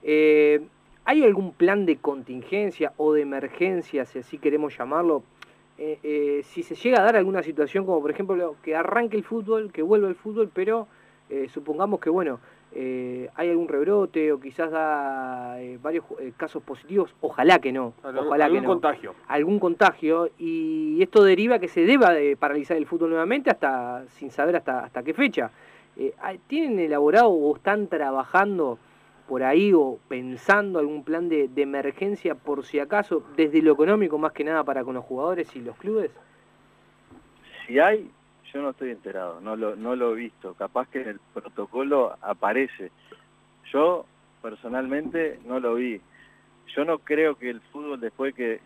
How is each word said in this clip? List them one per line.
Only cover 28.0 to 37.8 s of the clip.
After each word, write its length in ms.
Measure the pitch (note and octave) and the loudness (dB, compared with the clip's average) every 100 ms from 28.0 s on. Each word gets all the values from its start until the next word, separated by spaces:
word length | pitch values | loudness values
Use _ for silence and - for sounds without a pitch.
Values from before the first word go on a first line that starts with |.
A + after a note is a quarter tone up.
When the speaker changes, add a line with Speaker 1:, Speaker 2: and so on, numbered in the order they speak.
| C#3+ C3+ C3+ F3+ G3+ F#3+ C#3+ A#2 _ _ _ _ - | -2 -4 0 2 2 0 -2 -4 _ _ _ _ -8
Speaker 1:
por 160 | C3 | -2
ahí 280 | C3 D#3 G3+ | 2 4 6
o 260 | F3 C3+ A#2+ _ | 6 4 -2 _
pensando 720 | B2+ B2+ B2+ - G3+ G3+ F3+ | -10 -8 -8 2 2 2 -2
algún 240 | D3 D3+ | -2 -4
plan 240 | C#3 D#3+ F3 | -6 -4 0
de, 180 | D#3 C3+ | 0 0
de 140 | C3 | -2
emergencia 720 | C#3 C#3 C#3 - G3 G3+ F3 | -2 -2 -6 -4 -6 -4 -6
por 300 | D3 - C#3+ | -6 -6 -6
si 160 | C3 C#3+ | -4 -4
acaso, 420 | C#3+ G#3 G#3 D#3+ - - | -2 -2 0 -4 -4 0
desde 260 | D#3 D#3 | 2 4
lo 100 | D#3 | 6
económico 460 | C#3+ D#3+ G#3+ F#3 D3+ | 6 4 4 2 0
más 140 | D#3 | -4
que 100 | - | -4
nada 200 | D3+ D#3+ | -4 -2
para 180 | C#3+ C3+ | -2 -4
con 120 | B2+ | -6
los 100 | B2+ | -8
jugadores 500 | A#2+ B2+ D#3 F3+ D3+ | -8 -6 -4 -4 -6
y 60 | C3 | -10
los 160 | A#2+ A#2 | -14 -12
clubes? 340 | F#3+ A3 E3+ - _ _ _ _ _ _ _ _ _ - _ _ - - - | -6 -4 -4 -8 _ _ _ _ _ _ _ _ _ -20 _ _ -20 -20 -2
Speaker 3:
Si 120 | |
hay, 320 | B2 | 4